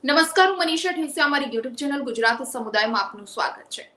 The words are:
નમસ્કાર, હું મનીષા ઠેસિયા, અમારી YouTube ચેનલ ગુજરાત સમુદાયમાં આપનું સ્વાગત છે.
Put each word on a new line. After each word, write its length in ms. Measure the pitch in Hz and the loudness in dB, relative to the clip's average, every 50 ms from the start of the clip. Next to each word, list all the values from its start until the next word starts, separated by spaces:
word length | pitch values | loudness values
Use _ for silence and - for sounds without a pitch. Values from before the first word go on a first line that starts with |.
| - | 2
નમસ્કાર, 440 | 262 294 320 320 320 - - 370 381 | 4 4 4 4 4 6 6 6 6
હું 80 | 392 | 4
મનીષા 340 | 359 339 330 320 320 349 370 | 2 0 0 0 0 0 -2
ઠેસિયા, 340 | 349 320 311 277 - 330 294 | -2 -2 -4 -4 0 0 0
અમારી 200 | 294 285 277 277 | 2 2 0 -2
YouTube 280 | 233 226 226 226 262 240 | -2 -4 -4 -6 -6 -8
ચેનલ 280 | - 285 285 285 285 | -6 -4 -2 -2 -2
ગુજરાત 420 | - - - 220 226 226 240 240 262 | -4 -4 -2 2 2 2 2 2 -4
સમુદાયમાં 580 | - - 247 220 214 208 208 214 220 226 208 | -8 -8 -8 -8 -2 0 0 0 2 0 -2
આપનું 260 | 196 - - 208 202 | -2 -2 -8 -16 -16
સ્વાગત 360 | 196 - - 143 - - - - | -12 -6 -4 -4 -4 -4 -10 -14
છે. 280 | _ - 151 - - _ | _ -14 -14 -14 -18 _